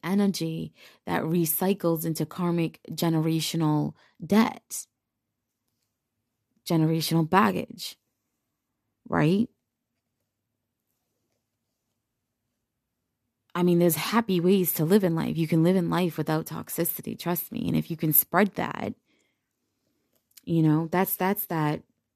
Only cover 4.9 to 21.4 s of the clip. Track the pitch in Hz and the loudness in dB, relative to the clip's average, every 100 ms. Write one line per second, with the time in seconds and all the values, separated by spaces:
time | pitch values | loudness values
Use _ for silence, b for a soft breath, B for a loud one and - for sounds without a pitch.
4.9 | _ _ _ _ _ _ _ _ _ _ | _ _ _ _ _ _ _ _ _ _
5.9 | _ _ _ _ _ _ _ - 170 160 | _ _ _ _ _ _ _ -2 2 2
6.9 | 165 151 165 156 185 208 180 - - - | 0 0 0 2 4 2 0 -8 -12 -16
7.9 | - _ _ _ _ _ _ _ _ _ | -16 _ _ _ _ _ _ _ _ _
8.9 | _ - 82 151 196 240 _ _ _ _ | _ -4 0 2 2 -2 _ _ _ _
9.9 | _ _ _ _ _ _ _ _ _ _ | _ _ _ _ _ _ _ _ _ _
10.9 | _ _ _ _ _ _ _ _ _ _ | _ _ _ _ _ _ _ _ _ _
11.9 | _ _ _ _ _ _ _ _ _ _ | _ _ _ _ _ _ _ _ _ _
12.9 | _ _ _ _ _ _ 175 175 175 175 | _ _ _ _ _ _ 0 2 4 4
13.9 | 156 - 220 226 180 175 196 170 - 156 | 2 0 0 0 2 4 4 2 0 2
14.9 | 208 185 165 - 156 160 165 165 190 165 | 4 4 0 -2 -2 2 4 4 4 0
15.9 | 165 180 160 156 160 165 165 165 - 170 | 0 -2 -2 -4 -4 -4 -12 -8 -6 -6
16.9 | - - - 170 175 - - - 156 156 | -6 -10 -8 -6 -6 -6 -8 -2 -2 -4
17.9 | 165 160 151 - 170 202 - - - - | -4 -2 0 0 2 2 0 -8 -6 -8
18.9 | - _ _ _ _ _ _ _ _ _ | -10 _ _ _ _ _ _ _ _ _
19.9 | _ _ _ _ _ - 165 156 156 165 | _ _ _ _ _ -2 2 4 2 0
20.9 | 180 190 - 185 202 | -2 -2 -2 -2 -2